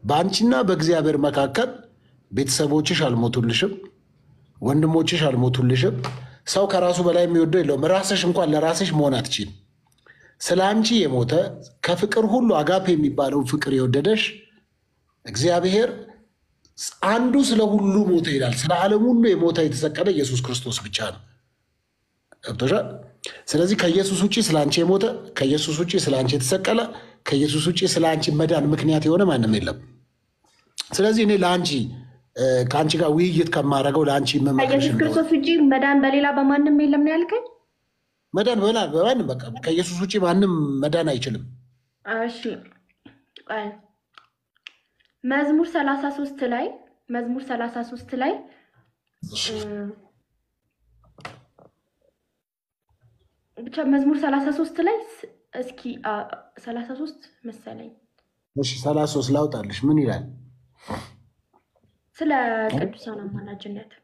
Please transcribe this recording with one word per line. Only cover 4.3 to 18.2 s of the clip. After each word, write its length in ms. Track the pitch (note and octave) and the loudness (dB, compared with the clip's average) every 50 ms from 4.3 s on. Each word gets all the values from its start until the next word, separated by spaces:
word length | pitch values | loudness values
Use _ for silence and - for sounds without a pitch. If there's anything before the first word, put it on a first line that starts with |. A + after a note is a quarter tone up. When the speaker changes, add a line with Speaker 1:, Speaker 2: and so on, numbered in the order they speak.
| _ _ _ _ _ - | _ _ _ _ _ -6
Speaker 1:
ወንድሞችሽ 640 | - A2+ C#3 D3+ D#3 D#3 D#3+ E3 D#3+ - F3 E3 D#3 | -2 0 2 2 2 4 2 2 2 2 0 0 0
አልሞቱልሽም። 720 | D3 B2+ B2 B2 B2 B2 B2+ B2 B2 B2+ B2+ C#3+ G3 A3 - - - - - - - - - _ - | 2 2 2 2 2 2 2 2 2 2 4 2 0 0 -2 -8 -8 -10 -12 -16 -18 -20 -18 _ -4
ሰው 180 | - F#3+ G3+ | 0 0 2
ከራሱ 340 | G3 G3 F#3 F3 F3 F3 F3 | 2 2 2 2 2 2 2
በላይ 220 | F3+ F3 E3 F3 F3 | 2 2 4 4 4
የሚወደው 360 | E3 E3+ E3 E3 D#3+ D#3 F#3 | 4 4 4 4 4 4 2
የለውም። 240 | E3 C#3+ C#3+ C3+ C#3+ | 2 2 0 0 2
ራስሽ 360 | D#3+ F#3 F#3+ F#3+ - G#3 F#3 - | 2 2 2 2 0 -2 0 0
እንኳን 240 | F3+ E3+ G3 F3+ D3+ | 0 2 2 2 2
ለራስሽ 400 | D3+ D3+ D3+ D#3+ E3+ E3+ G3 E3+ | 2 2 2 2 0 0 -2 0
መሆን 240 | D3+ D3+ D3 C#3+ C3 | 2 2 2 2 2
አትችይም። 340 | A2+ - - - - G#2 G2+ - - _ _ _ _ _ _ _ _ _ _ - _ _ _ _ _ | 0 -2 -4 -6 -6 -6 -8 -10 -20 _ _ _ _ _ _ _ _ _ _ -20 _ _ _ _ _
ስለ 180 | - - F3 F3+ F#3 | -2 0 2 2 2
አንቺ 240 | G3 G#3+ A3 A3 A3 A#3+ | 2 2 2 2 2 2
የሞተ፣ 360 | A3+ F3+ D3 C3 B2+ A#2+ B2 D3 E3 G3 G3+ - - - - _ _ - | 2 2 2 0 0 0 2 2 0 0 0 -6 -14 -18 -20 _ _ -4
ከፍቅር 420 | - F3 F3 F#3+ G#3 - A3+ A3 | -2 -2 0 0 0 2 2 2
ሁሉ 240 | G#3+ G3+ B3+ B3 A#3 G3 | 2 2 2 2 2 2
አጋፔ 300 | D#3 D3 D#3 F3+ F#3+ F#3 F#3 | 2 2 2 0 0 2 2
የሚባለው 540 | F3 D3+ D3+ C#3 C3+ - C#3 C3+ C3+ C#3+ C3+ | 2 2 2 0 0 0 -2 0 0 0 -2
ፍቅር 280 | B2 - D3+ - C3+ C3+ | 0 -2 -2 -2 0 0
የወደደሽ 500 | C3 B2+ B2+ B2 C#3 C#3+ G3 A3 A3 - - - - - _ _ _ _ _ _ _ _ _ _ _ _ _ _ _ _ | 0 2 2 2 2 2 2 2 2 0 -4 -6 -12 -20 _ _ _ _ _ _ _ _ _ _ _ _ _ _ _ _
እግዚአብሔር 640 | - - B2 C3 F3 F3 F3 E3+ F#3 F#3 G#3 A#3 - - - - - - - _ _ _ _ _ _ _ _ _ _ _ - - - - _ - | -10 -4 0 0 2 2 2 2 2 2 2 2 2 -2 -6 -16 -20 -20 -20 _ _ _ _ _ _ _ _ _ _ _ -14 -12 -12 -10 _ -2
አንዱ 280 | F#3 G#3+ A#3+ B3 B3+ A#3+ C#4+ C4+ | 0 2 2 2 2 4 2 2
ስለ 180 | - A3+ G#3+ A3 G3+ | 4 2 2 2 4
ሁሉ 280 | G3+ G#3 G3 G3 F#3+ G#3 G#3 | 2 2 2 4 2 2 4
ሞተ 220 | F#3 F3+ E3 | 4 2 2